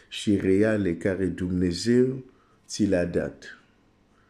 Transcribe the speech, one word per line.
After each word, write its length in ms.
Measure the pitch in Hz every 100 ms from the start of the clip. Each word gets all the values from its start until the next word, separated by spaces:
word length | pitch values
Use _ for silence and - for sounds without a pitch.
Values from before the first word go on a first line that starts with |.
| -
și 260 | - - 101
reale, 600 | 95 95 110 107 95 85
care 300 | 101 92 92
Dumnezeu 960 | 85 90 90 90 85 110 120 131 131 - _ _ _ _
ți 180 | - 98
le-a 200 | 90 87
dat? 540 | 87 71 - - - _ _ _ _ _ _